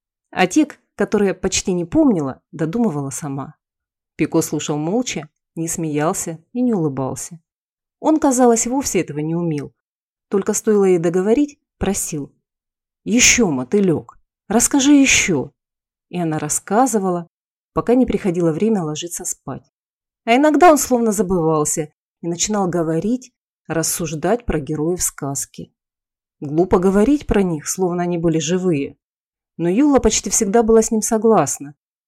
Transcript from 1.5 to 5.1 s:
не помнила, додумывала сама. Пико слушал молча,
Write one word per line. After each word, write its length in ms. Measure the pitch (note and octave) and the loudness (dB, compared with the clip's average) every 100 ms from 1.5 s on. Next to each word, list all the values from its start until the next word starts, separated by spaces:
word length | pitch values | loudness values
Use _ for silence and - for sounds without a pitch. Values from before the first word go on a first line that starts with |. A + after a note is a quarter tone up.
| - - | -4 -2
не 120 | F3+ | -2
помнила, 580 | E3+ D#4 D4 F#3 C#3 A#2+ _ | 0 2 4 2 -2 -8 _
додумывала 580 | D#3+ D#3+ A3 A3+ D3 C#3 | -6 -4 0 -2 -2 -6
сама. 460 | - D3 C3+ C#3+ - _ _ _ _ _ - | -8 -8 -8 -12 -16 _ _ _ _ _ -4
Пико 240 | D3+ E3 | -2 0
слушал 360 | D#3+ D3+ - D3 | -2 -4 -4 -4
молча, 520 | D#3 A3+ B3 | -2 -2 -2